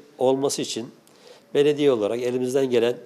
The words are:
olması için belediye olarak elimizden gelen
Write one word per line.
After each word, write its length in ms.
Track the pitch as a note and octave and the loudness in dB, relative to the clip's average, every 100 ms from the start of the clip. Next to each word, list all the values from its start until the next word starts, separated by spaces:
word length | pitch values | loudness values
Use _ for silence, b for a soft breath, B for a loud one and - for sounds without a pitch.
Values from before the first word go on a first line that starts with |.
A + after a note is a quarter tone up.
| - - | -14 -2
olması 440 | B2+ C3+ C#3 - | 0 0 -2 -4
için 280 | B2 - B2 - _ B B B B | -6 -8 -10 -16 _ B B B B
belediye 380 | - D3 C#3+ D3 | 0 2 2 2
olarak 280 | A#2+ G2+ A#2 | 2 0 -2
elimizden 480 | B2 B2+ B2+ C3+ C3+ | -2 -2 -2 0 2
gelen 260 | A#2+ A2+ B2 | 2 2 -2